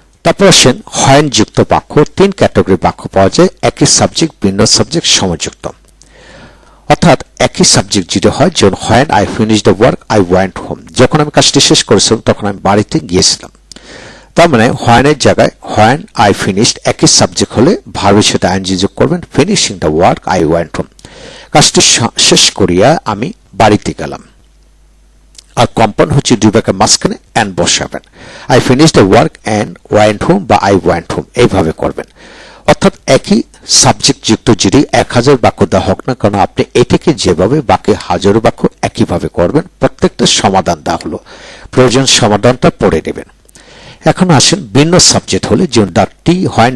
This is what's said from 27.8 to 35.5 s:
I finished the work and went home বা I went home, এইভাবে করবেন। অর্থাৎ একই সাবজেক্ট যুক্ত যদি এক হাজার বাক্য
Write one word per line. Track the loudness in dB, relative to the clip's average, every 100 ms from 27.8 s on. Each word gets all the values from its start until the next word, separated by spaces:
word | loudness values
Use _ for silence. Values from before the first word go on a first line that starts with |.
| -6 -12 -16 -20 -20 -14 -2 0
I | 2
finished | 2 4 4
the | 4 2
work | 2 -4 -4 -4
and | -4 -10 -2 2
went | 2 0 -2
home | -2 0
বা | 0 2
I | 2 0
went | -2 -4
home, | -8 -6 -2
এইভাবে | 0 0 -2 -4
করবেন। | -6 -6 -14 _ -20 -20 -20 -8 -4
অর্থাৎ | 0 0 -2 -2 -2
একই | 2 -2 -2 -12 -4 0
সাবজেক্ট | 0 0 -2 -2 -2
যুক্ত | -2 0 0
যদি | 2 0 2 0
এক | 0 0
হাজার | 2 2
বাক্য | 0